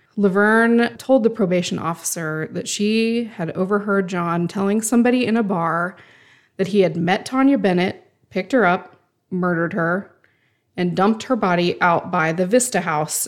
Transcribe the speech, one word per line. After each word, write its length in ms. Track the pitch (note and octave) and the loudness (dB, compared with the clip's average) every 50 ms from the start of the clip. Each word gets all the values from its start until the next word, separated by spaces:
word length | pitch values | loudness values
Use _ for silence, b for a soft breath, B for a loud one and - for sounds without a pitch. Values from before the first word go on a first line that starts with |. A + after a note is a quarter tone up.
| _ _ _ | _ _ _
Laverne 800 | - G3+ G3 F3 G3+ G3+ G#3+ A3 A3+ A3+ A#3 A#3 A#3 A#3 A#3 A#3 | 0 0 2 2 4 4 4 4 4 4 4 4 2 2 0 -2
told 260 | - - - C4 C4+ G#3+ | -10 0 2 2 4 4
the 60 | A3+ | 2
probation 500 | A3+ - G#3+ F3 F3+ F3+ F3 - - E3+ | 0 0 0 0 2 0 0 -2 -6 -6
officer 680 | E3 D#3+ E3+ - - - - F3 E3 D#3 D#3 D#3 D#3+ - | -4 -6 -6 -6 -6 -8 -6 -6 -6 -6 -4 -6 -6 -6
that 160 | - F3 - | -8 -10 -8
she 560 | - - - G#3 G#3 A3 A3+ A3+ A3+ A3+ A#3 A#3+ | -8 -4 -2 0 0 2 2 0 0 0 -2 -4
had 260 | A3 - - F3 D#3+ | -6 -8 -8 -8 -6
overheard 560 | - - F#3+ F#3 G#3 G#3 G3+ G#3 G3 G3 F#3+ | -2 -4 -2 0 0 -2 0 0 0 0 0
John 400 | F3 F#3+ F3+ F3 E3+ E3+ E3+ F3 | -2 -4 -4 -2 -2 0 -2 -2
telling 340 | E3+ - G3+ G3 G3 G3+ A3 | -2 -2 -2 -2 0 0 0
somebody 440 | A3 - B3+ A#3+ A#3 B3 B3 B3+ B3 | 0 0 2 2 4 4 2 2 0
in 100 | - A3 | 0 0
a 60 | A3+ A3+ | 0 0
bar 540 | F#3+ G3+ E3+ E3 E3 D#3+ E3+ E3+ F#3 F#3+ b b b b b b b b b b b b | 0 -2 -2 -2 -2 -2 -2 -4 -6 -8 b b b b b b b b b b b b
that 100 | - F#3+ | -6 -4
he 140 | F3+ G3 G#3 | 0 2 2
had 140 | F#3+ F3 D#3 | 2 2 2
met 300 | E3+ E3 E3+ F#3 A3 - | -2 0 0 0 -2 -2
Tanya 320 | - C4 C4 C4+ C4+ C#4 | -4 0 2 4 4 2
Bennett, 480 | B3 F#3+ G3 F3+ F3+ F3+ G3 - - _ _ _ _ _ _ | 2 2 2 2 2 0 -2 -4 -8 _ _ _ _ _ _
picked 220 | - G3 F#3 - | -8 -8 -4 0
her 140 | - B3+ G#3 | 2 4 4
up, 300 | F3 F3+ F#3 - - - _ _ _ _ _ _ _ | 4 2 0 -2 -10 -20 _ _ _ _ _ _ _
murdered 420 | F#3 F3+ F3+ F3+ F3 E3 E3+ E3+ F3 | -6 -4 -2 -2 0 0 -2 -2 -2
her, 400 | G#3 E3 E3 F3 G3 G3+ - _ _ _ _ _ _ _ _ _ _ _ _ _ | -2 -2 -2 -2 -4 -6 -10 _ _ _ _ _ _ _ _ _ _ _ _ _
and 180 | - F3+ F3+ E3+ | -4 -4 -2 0
dumped 280 | E3+ F#3 G#3+ A3 A3 - | 2 2 2 2 0 -2
her 120 | - C4 | -4 -2
body 460 | A3 G#3+ F#3 F3+ F3 F3 F3 F3 - | 0 0 0 2 2 0 0 0 2
out 280 | F3 F3 E3+ - - F#3 | 2 2 2 2 0 -2
by 200 | F3+ F3+ D#3+ D#3+ | -2 0 0 0
the 140 | E3 E3+ F#3 | 0 -2 -2
Vista 340 | F3+ A3 B3 A#3+ - - F#3 | 2 2 2 2 2 -2 -2
House 460 | E3 E3+ D#3+ D3+ D#3 D#3 - - - | -2 -2 -2 -2 -2 -4 -4 -6 -8